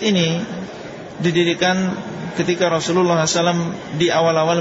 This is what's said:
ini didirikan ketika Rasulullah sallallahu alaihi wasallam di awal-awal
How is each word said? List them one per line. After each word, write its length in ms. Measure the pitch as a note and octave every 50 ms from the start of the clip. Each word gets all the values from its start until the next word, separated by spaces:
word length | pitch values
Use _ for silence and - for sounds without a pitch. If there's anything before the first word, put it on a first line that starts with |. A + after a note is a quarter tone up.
| G#3+
ini 380 | A3 G3+ F3+ E3 D#3+ E3 E3+ - - F3 - - - - - - - - - - - - -
didirikan 720 | D#3 F3 D#3 F3 F3 E3+ E3 - F3+ F3+ F#3 F#3+ F#3+ F#3 F#3+ - - - - - - E3+ -
ketika 320 | - D#3+ D#3 F3+ F3 F#3
Rasulullah 580 | E3+ E3 D#3+ C#3+ - E3+ F#3 F3+ F3 E3+ E3 D#3
sallallahu 20 |
alaihi 120 | D#3 - F3
wasallam 220 | E3+ F3 F3 E3+ E3+ E3 G3 - - - - D3+
di 60 | F3 E3
awal-awal 480 | A#2+ D#3+ E3 E3 D#3+ D#3+ D#3 D#3+ E3+ E3+